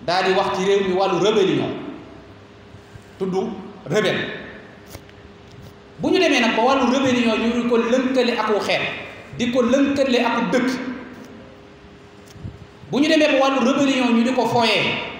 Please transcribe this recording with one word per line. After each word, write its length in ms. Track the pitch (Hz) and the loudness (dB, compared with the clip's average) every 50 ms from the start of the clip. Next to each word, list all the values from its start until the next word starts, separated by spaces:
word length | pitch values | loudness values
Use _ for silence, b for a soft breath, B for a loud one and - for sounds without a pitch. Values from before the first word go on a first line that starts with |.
| - | -2
daal 200 | - 170 185 190 | 0 0 0 2
di 80 | 190 185 | 2 2
wax 260 | 196 185 190 - 185 | 2 0 0 -2 -2
ci 60 | 185 | 0
réew 220 | 196 196 202 196 185 | 2 2 2 2 0
mi 60 | 180 | 0
wàllu 240 | 180 196 190 185 170 170 | 0 2 2 2 2 2
rébellion, 460 | 202 220 214 190 170 151 135 120 - - - - - - - - - - - - - - - - - - - - - - - - - - - - - - - | 2 4 4 4 2 2 0 0 -2 -4 -8 -10 -12 -12 -14 -16 -18 -20 -20 -20 -20 -20 -20 -20 -20 -20 -20 -20 -20 -20 -20 -20 -20 -20 -20 -20 -20 -10 -6
tudd 160 | 190 185 175 190 220 196 - - - - - - - 135 | -6 -2 -2 -2 -4 -4 -8 -10 -14 -16 -18 -16 -8 -2
rebelle. 380 | 151 214 196 175 139 - - - - - - - - - - - - - - - - - - - - - - - - - - - - - - - - - - - - - | 0 2 2 2 0 -2 -4 -8 -10 -12 -14 -16 -18 -18 -20 -20 -20 -20 -20 -20 -20 -20 -20 -20 -20 -20 -20 -20 -20 -20 -20 -20 -20 -20 -20 -20 -20 -20 -20 -20 -14 -6
Bu 120 | 160 294 | -2 0
ñu 80 | - 381 | 2 4
demee 220 | 349 311 277 247 | 4 4 4 2
nag 160 | 233 226 - | 2 2 2
ba 60 | 220 226 | 2 2
wàllu 280 | 254 277 269 247 226 254 | 4 4 4 2 2 2
rébellion 460 | 277 269 254 247 247 233 226 220 202 | 2 2 2 2 2 2 0 0 0
ñu 240 | 214 233 240 240 233 | 0 -2 -2 -2 -2
di 60 | 240 | 0
ko 80 | 240 226 | 2 2
lënkale 580 | 226 226 240 254 254 254 262 254 240 233 226 | 2 2 0 0 0 0 0 0 0 0 0
ak 140 | - 214 214 | -2 -2 0
wu 80 | 214 196 | 0 -2
xeet, 220 | 190 - 180 143 - - - - - - - - - - - 143 | 0 0 -2 -2 -2 -4 -8 -10 -12 -14 -16 -18 -18 -16 -6 -4
di 120 | 233 240 240 | -4 -2 0
ko 100 | 269 240 | 0 2
lënkale 560 | 226 247 285 277 269 - - 269 247 240 233 240 | 2 4 2 2 2 2 0 0 2 2 2 2
ak 260 | 233 247 247 - 175 | 0 0 -2 -2 0
dëkk, 200 | 170 247 247 254 - - - - - - - - - - - - - - - - - - - - - - - - - - - - - - - - - - - - - - - - - - - - | 0 0 0 0 -4 -4 -8 -10 -10 -12 -14 -16 -18 -18 -18 -20 -20 -20 -20 -20 -20 -20 -20 -20 -20 -20 -20 -20 -20 -20 -20 -20 -20 -20 -20 -20 -20 -14 -14 -14 -14 -16 -20 -20 -20 -20 -12 -6
bu 80 | 156 240 | 0 0
ñu 100 | 294 311 | 2 4
demee 300 | 320 302 294 285 277 262 | 4 4 4 4 4 4
ba 80 | 269 277 | 4 2
wàllu 120 | 269 269 226 254 277 | 2 2 2 2 2
rébellion 400 | 285 277 269 269 254 247 240 226 | 2 2 2 2 2 2 2 2
ñu 120 | 226 233 | 2 2
di 80 | 254 262 | 2 0
ko 100 | 247 233 | 0 0
fooyee 520 | - - 240 233 220 208 175 - - - - - - - - | 0 2 2 2 2 2 2 0 -2 -4 -6 -8 -10 -12 -14